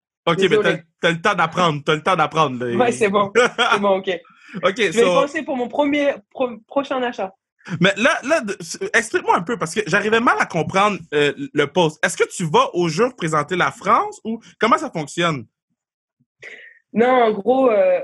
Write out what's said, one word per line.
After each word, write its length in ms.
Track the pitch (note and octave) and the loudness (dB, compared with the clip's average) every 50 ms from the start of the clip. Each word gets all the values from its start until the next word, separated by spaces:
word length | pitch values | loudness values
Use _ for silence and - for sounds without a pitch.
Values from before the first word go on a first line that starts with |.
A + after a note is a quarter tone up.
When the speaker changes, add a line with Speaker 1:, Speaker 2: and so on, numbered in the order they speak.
| _ _ _ _ - | _ _ _ _ 0
Speaker 1:
OK, 100 | E3+ E3+ F#3+ | 0 2 2
mais 80 | F#3+ F3 | 2 2
Speaker 2:
Désolé. 140 | - G#3+ G3+ E3+ E3 E3 - _ _ _ | 4 2 2 2 -2 -2 -6 _ _ _
Speaker 1:
t'as, 80 | - F3 | 0 0
t'as 20 | |
le 100 | E3+ E3 | 0 0
temps 120 | E3 G#3+ G3+ | 0 0 2
d'apprendre, 460 | F3+ E3 D#3+ - F3 F3+ E3 D3 C#3+ C#3+ | 2 0 0 0 0 0 0 0 -2 -2
t'as 100 | - D#3 | -2 -2
le 80 | D#3 | 0
temps 140 | - G3 F#3+ | 0 0 2
d'apprendre, 460 | E3 D3+ C#3+ - D#3+ D#3 C3+ B2+ A#2+ B2 | 2 0 0 2 0 0 0 -2 -4 -6
là. 120 | A#2+ A#2 | -2 0
Speaker 2:
Ouais, 160 | - B3 A#3+ | 0 0 0
c'est 160 | - - A3 G3 | 0 0 0 0
bon. 240 | G3 G#3 G3+ G3 - | 2 0 0 0 2
Speaker 1:
<laughs> 380 | A3+ B3 A#3+ - - A#3+ A3+ | 2 2 2 2 0 0 0
Speaker 2:
C'est 80 | A3+ G3+ | 0 2
bon, 180 | G3+ G3+ F#3+ F#3+ | 2 2 0 0
OK. 120 | G3 G3 F3+ - - _ _ _ - - - F#3+ | -2 -4 -6 -6 -8 _ _ _ -20 -16 -6 -2
Speaker 1:
OK, 120 | E3 F#3 G3 | -2 -2 0
Speaker 2:
Je 60 | B3 | 0
vais 100 | G#3 F3 | -2 0
Speaker 1:
so 80 | E3 A3+ A#3 F#3 | 2 2 2 4
Speaker 2:
y 100 | F3 - | 4 2
penser 200 | C4+ C#4+ - D#4+ | 2 0 -2 -6
pour 140 | C4 - C#4 | -6 -6 -4
mon 120 | B3 B3 A3+ | -4 -6 -4
premier 440 | - - D4 C#4+ C#4+ D4 C#4+ C#4+ - - - _ | -2 -2 0 0 0 0 0 0 -2 -4 -8 _
pro-, 280 | - - C4 B3 A#3 - - | -6 -4 -4 -4 -6 -10 -12
prochain 360 | - - - C4+ - C#4 C4 | -6 -4 -4 -4 -2 -4 -4
achat. 300 | B3 A#3+ B3 - G3 F#3+ - _ _ _ _ _ - F#3+ F#3 C3+ | -4 -4 -6 -6 -8 -8 -10 _ _ _ _ _ -14 -8 -2 0
Speaker 1:
Mais 120 | F3 G3 - | 0 0 2
là, 140 | G3 A3+ D4 D#4+ - G#3 | 2 0 0 0 0 -2
là, 160 | C4 D#4+ D#4+ | -2 -2 -2
de-, 160 | B3 G3+ E3 - | -2 -4 -8 -10
s-, 180 | E3+ - - F3 F#3+ - - | -10 -12 -10 -10 -6 -2 -2
explique-moi 420 | A3+ A3 - - F4+ - A#4 A4 | -2 -2 -2 -4 -2 0 0 0
un 60 | B3 | 0
peu, 140 | E3+ - A#3+ | 0 -4 -6
parce 180 | F3+ E3+ D#3 - | -6 -6 -6 -4
que 60 | G#3 - | -4 -2
j'arrivais 340 | E3 E3 G3+ G3 G#3+ A3 A3+ | 0 0 0 2 2 2 2
mal 160 | A#3+ D4 F#4+ G#4+ | 2 2 0 0
à 40 | A3+ | -2
comprendre, 520 | - - E3 D3+ C#3 - F#3+ G3+ G#3 G3 E3 E3+ - C#3+ | -2 -2 -4 -2 0 0 2 2 2 0 -4 -6 -4 0
euh, 180 | D3 D3 C#3+ C3 - C#3+ - - | 0 0 0 -2 -4 -8 -6 -2
le 120 | D3 D3 C#3 | -2 -2 0
poste. 360 | - F#3 E3+ D3+ - - - | 2 2 2 2 0 -2 -4
Est-ce 120 | F#3 - | -2 0
que 120 | - - - | -2 -4 -4
tu 160 | - - F3+ | -4 -6 -4
vas 240 | D3+ D#3 A#3 C4+ - - | 2 2 2 2 2 0
au 140 | F3+ F3 E3 | -2 -2 0
jeu 180 | D3+ F3 A#3 | 0 0 0
représenter 500 | B3+ - - F3+ D#3 D#3 D3+ C#3+ - F#3 | -2 -2 -4 -4 -2 0 0 0 0 -2
la 140 | F3+ D#3 C3+ | 0 0 -2
France 500 | - - - F#3+ A3+ D4 G4+ G#4+ - - - | -2 -2 0 2 2 2 2 -2 -6 -10 -10
ou 160 | A3 A3+ A3+ - - - - | -10 -10 -10 -12 -16 -6 -2
comment 180 | G#3+ A3 C#4 | 0 2 2
ça 140 | E4 D#4 C4 | 2 0 -4
fonctionne ? 560 | - F3 D3 C#3 - E3 F3 E3+ D#3 C3 G#2+ - _ _ _ _ _ _ _ _ _ _ _ _ _ _ _ _ _ _ - - - - - - - _ _ _ | -8 -8 -8 -6 -4 -2 -2 -2 -2 -4 -8 -14 _ _ _ _ _ _ _ _ _ _ _ _ _ _ _ _ _ _ -20 -20 -20 -20 -20 -20 -20 _ _ _
Speaker 2:
Non, 140 | - G#3 A#3 | -2 0 2
en 240 | B3+ C4 B3+ A#3 A3 | 4 4 4 2 2
gros, 380 | G#3 G3 F#3+ G#3+ B3+ C4+ C4 B3 | 0 0 0 0 2 4 4 4
euh, 300 | G#3+ G3+ F#3+ F#3 F3+ E3+ | 4 4 4 2 2 0